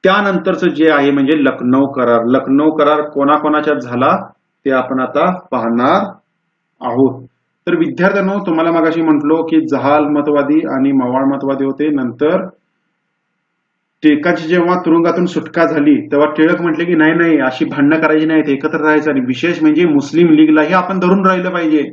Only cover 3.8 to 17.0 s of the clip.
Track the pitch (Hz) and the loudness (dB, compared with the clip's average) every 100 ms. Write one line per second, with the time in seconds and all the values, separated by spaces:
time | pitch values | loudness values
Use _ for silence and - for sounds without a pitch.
3.8 | 123 120 135 190 - _ _ _ 139 131 | -4 -2 0 0 -4 _ _ _ -2 -2
4.8 | 127 131 127 143 180 185 - 123 113 117 | -2 -4 -4 -2 -2 -2 -6 -6 -2 0
5.8 | 131 185 202 - _ _ _ _ _ _ | 0 0 -2 -12 _ _ _ _ _ _
6.8 | 123 123 135 - - _ _ _ - 170 | -6 0 0 0 -18 _ _ _ -4 -2
7.8 | 156 131 185 202 190 202 185 160 165 165 | -2 0 0 0 -2 -4 -4 -2 0 0
8.8 | 160 165 160 147 143 160 160 160 - 139 | 0 0 0 0 2 0 0 0 0 -2
9.8 | 131 151 147 147 147 147 135 156 131 135 | 0 0 0 -2 0 0 0 0 -2 -2
10.8 | 135 135 123 131 139 139 139 135 135 135 | 0 0 0 -2 -2 -2 -4 -4 -4 -2
11.8 | 151 147 123 120 151 185 190 - _ _ | -2 -2 -4 -2 -2 -2 -4 -14 _ _
12.8 | _ _ _ _ _ _ _ _ _ _ | _ _ _ _ _ _ _ _ _ _
13.8 | _ _ 151 147 175 165 160 180 175 180 | _ _ 2 2 0 -2 0 0 0 0
14.8 | - 165 165 165 180 160 - - 160 147 | 2 2 2 0 -2 -4 -6 -2 0 2
15.8 | 147 131 - 143 147 - 156 170 170 156 | 2 2 0 0 0 2 0 2 -2 -2
16.8 | 170 165 | -2 2